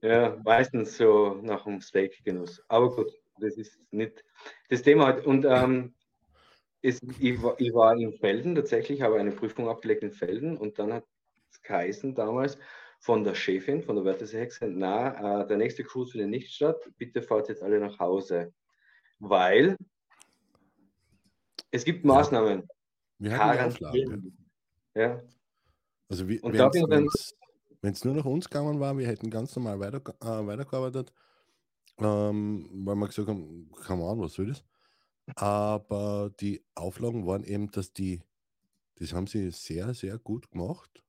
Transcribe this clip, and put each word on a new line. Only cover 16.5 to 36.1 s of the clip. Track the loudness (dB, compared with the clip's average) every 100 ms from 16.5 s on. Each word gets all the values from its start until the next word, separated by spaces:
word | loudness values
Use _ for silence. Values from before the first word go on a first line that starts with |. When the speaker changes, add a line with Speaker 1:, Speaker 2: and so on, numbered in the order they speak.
Speaker 1:
statt, | -2 0 0 -6 _
bitte | -8 -8
fahrt | 0 -2 -2
jetzt | -6
alle | 0 0
nach | 0 -4
Hause." | -2 -2 0 -4 -4 _ _ _ _ _ _ _
Weil | 0 4 6 6 6 2 -8 _ _ _ _ _ _ _ _ _ _ _ _ _ _ _ _ -20 -6
es | -4
gibt | -2 0
Speaker 2:
Ja. | 6
Speaker 1:
Maßnahmen. | 8 6 4 2 0 -4 -20 _ _ _ _
Speaker 2:
Wir | -4
hatten | 2 4
die | 4
Speaker 1:
Quarantäne. | 0 -4 -4 -2 -2
Speaker 2:
Auflagen, | -6 -12 -20 _ _ _ _ _
ja. | -2
Speaker 1:
Ja. | 0 -2 -12 _ _ _ _ _ _ _ _
Speaker 2:
Also | -8 -4
wie, | -4
Speaker 1:
Und | -2
Speaker 2:
wenn's, | 4
Speaker 1:
da | 6
bin | 6
ich | 4
dann | 4
Speaker 2:
wenn's, | 4 0 -8 -18 _ _ _ _
wenn's | -6 -4
nur | -2
nach | -2
uns | -2 -4 -4
gegangen | -4 -4 -2
war, | -2 -2
wir | -4
hätten | -6 -6
ganz | -6 -6 -6
normal | -6 -6
weiter, | -6 -8 -12 -12
äh, | -8 -6 -6
weitergearbeitet, | -8 -6 -6 -4 -6 -10 _ _ _ _ _ _ _ _ _
ähm, | 0 2 0 -2 -4 -6 -10 -10
weil | -4
wir | -2 -2
gesagt | -4 -4
haben, | -6 -8 -16 -20
"Come | -20 -6 -4
on, | -4 -4
was | -6
soll | -6 -8
das?" | -8 _ _ _ _ _ _ -20
Aber | -6 -2 0 0 -4 -4 -6 -4